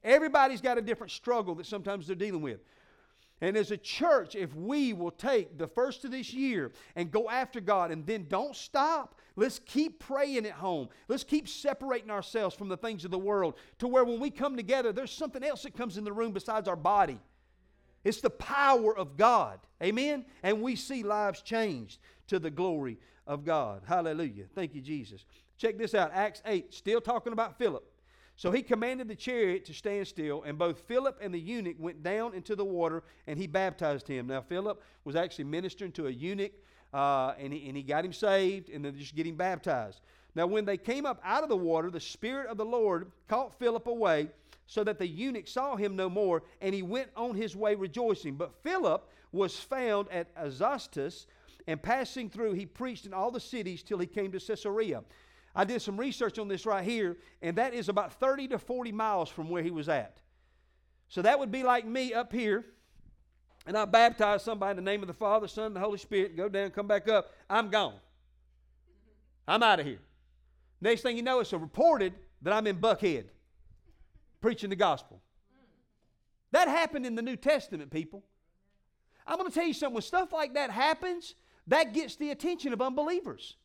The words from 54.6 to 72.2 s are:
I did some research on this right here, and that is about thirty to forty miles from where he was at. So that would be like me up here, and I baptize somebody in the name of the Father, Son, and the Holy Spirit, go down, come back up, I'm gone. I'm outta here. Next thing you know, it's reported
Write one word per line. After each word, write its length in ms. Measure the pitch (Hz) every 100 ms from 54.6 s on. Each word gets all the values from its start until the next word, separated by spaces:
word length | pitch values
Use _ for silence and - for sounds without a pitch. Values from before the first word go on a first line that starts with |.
| 208 208 220 127 - - _ - _ -
I 100 | 196
did 180 | 240
some 140 | - 196
research 420 | 262 - 226 226
on 80 | 208
this 180 | 190 220
right 180 | 196
here, 320 | 180 233 185 170 - _
and 120 | 170 175
that 160 | 262 240
is 120 | 185
about 260 | 202 180
thirty 340 | - 262 277 269
to 100 | 240
forty 340 | - 247 233
miles 380 | 214 220 196 156
from 220 | - 160
where 100 | 175
he 80 | 165
was 180 | 165 147
at. 320 | 147 104 - _ _ _ _ _ _ _ _ _
So 120 | -
that 160 | 190 277
would 140 | 262
be 100 | 262
like 240 | 254 247 220
me 260 | 247 254
up 220 | 233 240
here, 320 | 233 214 202 233 _ _ - - - _ _ _ _ -
and 100 | 208
I 80 | 208
baptize 580 | 226 233 233 208 208
somebody 280 | 214 220 196
in 120 | 190
the 80 | 185
name 120 | 208
of 40 | 190
the 60 |
Father, 340 | 165 214 214 208
Son, 200 | - 220
and 80 | 196
the 40 |
Holy 200 | 208 202
Spirit, 360 | - 202 190 165
go 140 | 202
down, 220 | 196 196
come 160 | 196 202
back 200 | 208 208
up, 280 | 214 - - _
I'm 180 | 208 220
gone. 300 | 208 165 101 _ _ _ _ _ _ _ _ _ _ _ _ _ _ -
I'm 140 | 202
outta 220 | 226 185
here. 180 | 147 107 - _ _ _ _ _ _ _
Next 220 | 196 226
thing 140 | 254 233
you 40 |
know, 180 | 240 254
it's 140 | 214
reported 640 | 175 160 - 226 202 190 -